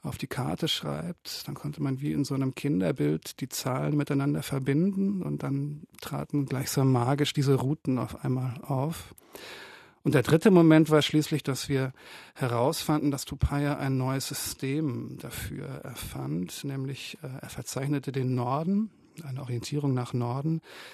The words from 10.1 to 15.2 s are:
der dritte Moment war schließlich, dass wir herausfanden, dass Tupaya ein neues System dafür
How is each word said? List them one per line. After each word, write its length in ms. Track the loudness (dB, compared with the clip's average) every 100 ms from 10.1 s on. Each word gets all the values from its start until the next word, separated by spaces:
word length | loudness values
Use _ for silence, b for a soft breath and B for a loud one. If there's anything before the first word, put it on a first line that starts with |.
der 80 | 4
dritte 300 | 6 6 8
Moment 380 | 10 10 10 8
war 120 | 6
schließlich, 400 | 6 2 2 -2
dass 260 | -2 -4 -2
wir 240 | 0 -2 B B B B -4
herausfanden, 760 | 0 2 2 2 0 2 2
dass 140 | -2
Tupaya 540 | -6 -2 0 2 0 0
ein 180 | 0 0
neues 320 | 0 -2 -4
System 920 | -6 -8 -6 -4 -2 -2 -4 -8
dafür 480 | -10